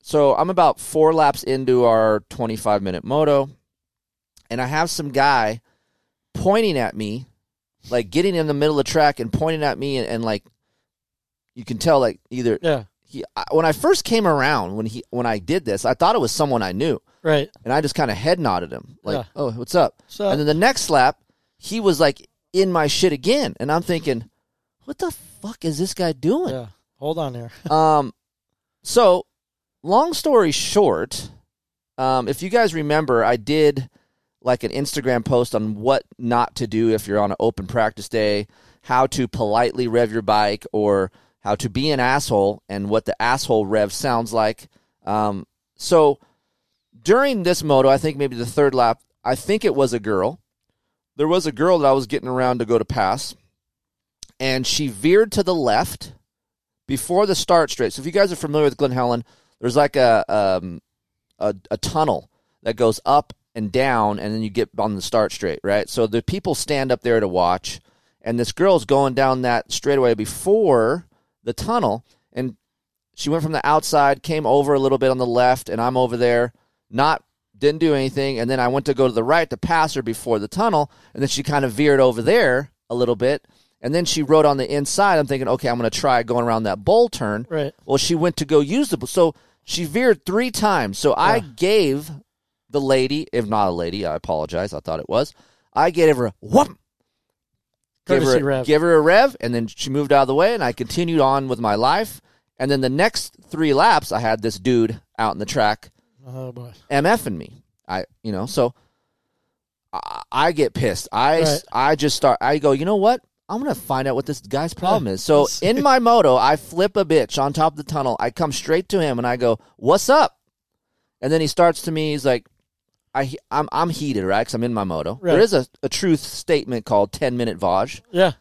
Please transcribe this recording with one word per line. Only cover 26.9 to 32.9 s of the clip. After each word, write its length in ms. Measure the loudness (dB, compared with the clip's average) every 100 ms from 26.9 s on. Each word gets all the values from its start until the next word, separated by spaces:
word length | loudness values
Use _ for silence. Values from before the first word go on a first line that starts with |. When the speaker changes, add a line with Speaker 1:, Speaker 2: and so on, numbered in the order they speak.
| _
Speaker 2:
Hold 200 | -8 -6
on 140 | -6
here. 160 | -8 -14 -14
<laughs> 120 | -2
Speaker 1:
Um, 420 | 2 4 4 0 -8 _ _ _ _ _ _
so, 420 | -2 4 6 4 0 _ _ _ _ _
long 300 | 0 2 2
story 400 | 0 2 4 4
short, 800 | 0 -2 2 2 2 -4 -10 -14 -20 _ _ _ _ _ -6
um, 320 | 0 0 -2
if 140 | -6
you 80 | -2
guys 240 | 0 0
remember, 500 | 0 -2